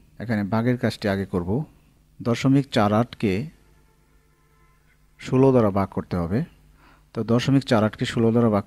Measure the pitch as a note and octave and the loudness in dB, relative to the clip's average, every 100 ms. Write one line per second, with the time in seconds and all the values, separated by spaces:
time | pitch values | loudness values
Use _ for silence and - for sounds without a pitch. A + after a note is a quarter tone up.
0 | _ - A2 G#2+ G2 A2 A#2 B2 A2 - | _ -14 -6 -4 -2 -2 -2 -2 -4 -2
1 | G#2 G2 F#2+ F#2 F2 A#2+ D#3 _ _ _ | -2 -2 -2 -4 -4 -4 -6 _ _ _
2 | _ - A#2 A#2 C3+ C#3 C3 B2 G#2 G#2+ | _ -8 -4 -2 2 2 2 0 2 2
3 | A#2+ - G#2+ F#2+ D#3 - _ _ _ _ | -2 -4 -2 -2 -6 -14 _ _ _ _
4 | _ _ _ _ _ _ _ _ _ _ | _ _ _ _ _ _ _ _ _ _
5 | _ _ - C3 C3+ B2+ G#2+ G2 F#2+ - | _ _ -2 4 6 6 2 0 -2 -6
6 | - F2+ E2+ G#2+ E3+ - _ _ _ _ | -6 -4 -2 -4 -4 -12 _ _ _ _
7 | _ A#2 G#2+ A#2 B2 C3+ - A2+ G#2+ - | _ -8 -2 0 2 0 2 2 2 -2
8 | B2+ B2 A2+ A#2 A#2 G2+ | -6 0 2 2 2 0